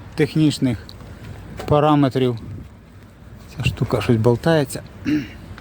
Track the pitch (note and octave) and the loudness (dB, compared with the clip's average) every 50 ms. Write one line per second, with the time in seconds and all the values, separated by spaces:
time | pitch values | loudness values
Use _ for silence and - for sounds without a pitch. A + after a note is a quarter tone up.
0 | - - - - F3+ - - D#3+ D#3 D3 - - C3+ B2+ A2+ - - - - - | -10 -8 -2 0 0 2 2 2 2 2 2 2 0 0 0 -2 -6 -14 -18 -18
1 | - - - - - - - - - - - - - - D3 D3 C#3+ D3+ D3 D3 | -18 -18 -16 -16 -16 -16 -16 -16 -14 -14 -12 -8 -2 2 4 4 6 6 6 6
2 | C#3+ C3 - C3 C3 B2 A#2 A2+ - - - - - - - - - - - - | 4 4 2 2 0 0 0 -2 -8 -12 -12 -14 -14 -16 -20 -20 -20 -20 -20 -20
3 | - - - - - - - - - - - - - - - - B2+ - C3 A2 | -20 -20 -20 -20 -20 -20 -20 -20 -20 -16 -8 -4 -2 -2 0 -2 -2 0 0 0
4 | - - A#2+ A2 A2 B2 A#2+ A#2 - E3 E3 D#3 C3+ - - - - - - - | 2 2 2 4 6 4 4 4 4 4 4 4 2 0 -4 -10 -12 -12 -16 -8
5 | - C4+ D4+ D4+ B3+ - - - - - - - | -4 -2 -2 -2 -2 -4 -12 -16 -16 -16 -16 -16